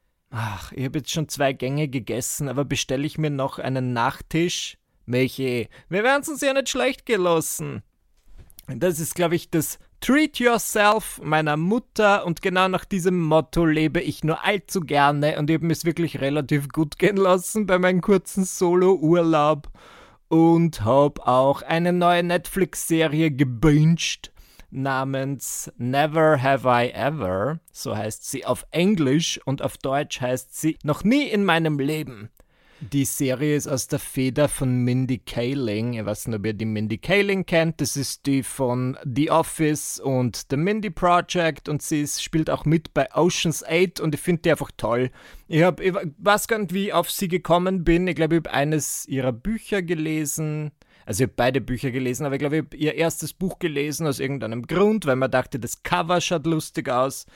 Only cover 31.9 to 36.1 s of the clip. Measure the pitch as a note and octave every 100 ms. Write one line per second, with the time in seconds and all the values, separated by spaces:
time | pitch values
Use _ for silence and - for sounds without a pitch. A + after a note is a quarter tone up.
31.9 | D#3 D3+ A2 A2+ - _ _ _ _ A2+
32.9 | C#3 C3 - C3+ B2+ D3+ D3 C3 C3+ -
33.9 | C#3+ - - C3 B2+ D3 - C3 B2 B2
34.9 | B2+ C3 B2 - - A#2+ C#3 A#2 G#2 A#2
35.9 | A#2 G2+